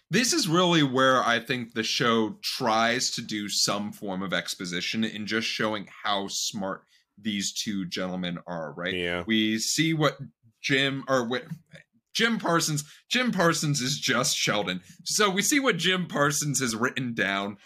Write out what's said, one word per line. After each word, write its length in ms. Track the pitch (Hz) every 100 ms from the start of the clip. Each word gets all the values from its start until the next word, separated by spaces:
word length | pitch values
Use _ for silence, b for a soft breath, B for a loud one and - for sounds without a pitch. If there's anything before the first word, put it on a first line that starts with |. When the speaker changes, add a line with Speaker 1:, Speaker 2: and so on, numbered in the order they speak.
| _
Speaker 1:
this 220 | 190 247
is 140 | 330 175
really 360 | 170 180 165
where 400 | 139 127 131 127
I 160 | 107 117
think 340 | 113 127 113
the 80 | 113
show 540 | 107 - 123 113 107 -
tries 680 | - - 123 110 117 123 -
to 100 | -
do 260 | 117 107 101
some 420 | - - 101 104
form 300 | - 101 92
of 120 | 95
exposition 680 | 87 - - 90 87 - 113
in 220 | 110 104
just 220 | 104 110 113
showing 400 | - 110 107 90 -
how 240 | 107 101 98
smart 560 | - - 107 95 - _ _ _ _
these 320 | 107 101 92
two 320 | - 113 98
gentlemen 520 | 90 98 92 92 87 85
are, 260 | 87 85 76
right? 200 | 78 90
Speaker 2:
Yeah. 300 | 92 87 87
Speaker 1:
We 320 | 87 110 110 110
see 380 | - - 160
what 220 | 160 139 - 123 _ _ _
Jim, 420 | - 135 139 135 127
or 200 | 131 117
what, 160 | 123 - 165 _ - _ _ _
Jim 240 | - 233 214
Parsons, 460 | - 165 147 147 b b _
Jim 220 | 240 247
Parsons 500 | 185 170 156 156 143
is 180 | 127 -
just 380 | - 120 131 -
Sheldon. 440 | - 104 90 92 b b
So 240 | - - 208
we 120 | 190
see 180 | - 285
what 180 | 262 175
Jim 300 | 175 185 160
Parsons 520 | 147 147 147 147 131
has 160 | 127
written 380 | 110 127 131 127
down. 440 | 110 95 98 101 101